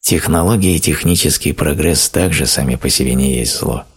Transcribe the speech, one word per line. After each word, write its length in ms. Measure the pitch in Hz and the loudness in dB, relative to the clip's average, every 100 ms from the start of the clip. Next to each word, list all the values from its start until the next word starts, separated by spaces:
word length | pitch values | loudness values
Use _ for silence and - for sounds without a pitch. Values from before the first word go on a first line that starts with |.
Технологии 760 | - 82 - 82 87 113 95 85 | 0 0 2 2 2 2 2 2
и 40 | |
технический 720 | 92 104 80 87 - - 76 | 0 0 0 2 2 0 -2
прогресс 560 | - 78 71 78 78 - | -2 -2 0 0 0 0
также 380 | - 90 80 76 | 0 0 0 0
сами 300 | - 69 62 | -2 -2 -2
по 120 | - | -2
себе 260 | - 98 | 0 0
не 200 | - - | 0 0
есть 240 | 90 - - | 0 -2 -4
зло. 260 | - - - | -4 -6 -8